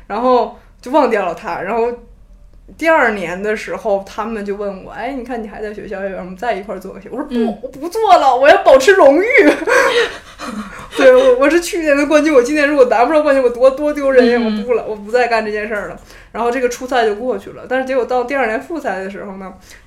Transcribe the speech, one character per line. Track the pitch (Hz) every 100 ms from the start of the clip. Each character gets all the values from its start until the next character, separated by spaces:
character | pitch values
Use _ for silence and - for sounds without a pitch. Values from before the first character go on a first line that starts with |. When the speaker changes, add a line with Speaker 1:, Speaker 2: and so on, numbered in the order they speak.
| -
Speaker 1:
然 | 202
后 | 254 247 220 - _ _
就 | 247
忘 | 302 254
掉 | 214 185
了 |
它， | 170 - 170
然 | 180
后 | 226 233 240 - - - - - - - -
第 | 320
二 | 320 240
年 | 208 165 180
的 | 208 214
时 | - 180
候， | 226 196 196
他 | -
们 | 214 220
就 | 202 196
问 | 202 190
我 | -
：“哎， | 117 233
你 | 277
看 | 247 240
你 | 214
还 | 202
在 | 214
学 | 208 196
校， | 190
要 | 196
不 |
然 | 185
我 | 185
们 | 185
再 | 247
一 | 196
块 | 202
儿 | 185
做 | 190
个 | 190
戏？” | -
我 | 240
说 | 302
：“不， |
Speaker 2:
嗯。 | 240 226 202
Speaker 1:
我 | 254
不 | 277 311
做 | 440 440 339
了， | 285
我 | 254 277
要 | 392
保 | - 262
持 | 403
荣 | 381 285 294
誉。” | 440 554 302 - 330 523 523 480 440 - - -
<laughs> | 247 208 208 - - 466
对， | 262
我， | 254 269 247
我 | 277
是 | 339
去 | 339 349
年 | 311 285
的 | 294
冠 | 302
军， | 302
我 | 277
今 | 240
年 | 302 285
如 |
果 | 294 247
拿 | 214
不 | 262
上 | 311
冠 | 302
军， | 269
我 | 247
多， | 226 262
多 | 269 294
丢 | 294 277
人 | 254 240
呀， | 240
Speaker 2:
嗯。 | 226 214
Speaker 1:
我 |
不 | 208
了， | 220 -
我 | 214
不 | 202
再 | 240 233
干 | 226
这 | 214
件 | 214 214
事 |
儿 | 208 180
了。 | 131 - - -
然 | 202
后 | 233
这 | 254
个 | 247
初 | 247 254
赛 | 262
就 | 220
过 | 208 254 202
去 | -
了， | 123 -
但 | 254
是 | 254
结 |
果 | 262
到 | 233 254
第 | 247
二 | 277 233
年 | 220
复 | - 330
赛 | 254 190
的 | 190
时 | 202
候 | 202 190
呢， | 190 180 - -